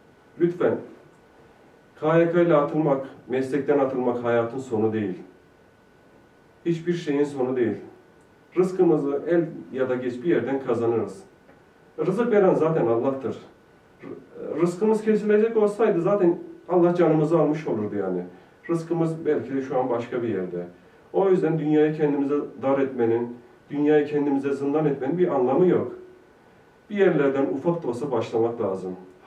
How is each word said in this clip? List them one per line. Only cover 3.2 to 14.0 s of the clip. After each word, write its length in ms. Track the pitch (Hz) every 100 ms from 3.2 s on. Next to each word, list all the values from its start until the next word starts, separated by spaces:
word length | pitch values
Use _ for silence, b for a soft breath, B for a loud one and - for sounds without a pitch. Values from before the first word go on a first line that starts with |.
| -
meslekten 500 | 127 131 143 147 139
atılmak 440 | 135 127 123 117
hayatın 360 | 120 117 117 95
sonu 340 | - 107 110
değil. 260 | 107 98 90 - - _ _ _ _ _ _ _ - _ _ _ _ 170
Hiçbir 280 | 160 175
şeyin 300 | 165 147 143
sonu 320 | 143 139 127 123
değil. 200 | 107 98 - - - - _ _ _ 170
Rızkımızı 640 | 185 185 170 151 139 139 151
el 180 | 175 151 - -
ya 160 | 131 127
da 60 | 127
geç 280 | 123 113
bir 60 | 175
yerden 300 | 123 123 135
kazanırız. 640 | 123 117 117 117 98 - - - _ - _ _ _ - 156
Rızık 260 | 196 233
veren 220 | 208 185
zaten 340 | 156 160 160 117
Allah'tır. 500 | 117 135 131 - - - - _ _ _ _